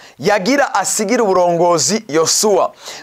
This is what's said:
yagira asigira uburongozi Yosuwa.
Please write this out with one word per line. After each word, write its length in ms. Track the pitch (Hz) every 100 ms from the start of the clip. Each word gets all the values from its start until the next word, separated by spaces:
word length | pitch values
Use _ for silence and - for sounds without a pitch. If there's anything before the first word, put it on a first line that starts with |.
| - -
yagira 560 | 160 208 185 277 254
asigira 480 | - 185 - 196 254
uburongozi 840 | 214 185 175 170 175 170 135 220 -
Yosuwa. 640 | 156 160 - 214 185 123 - - -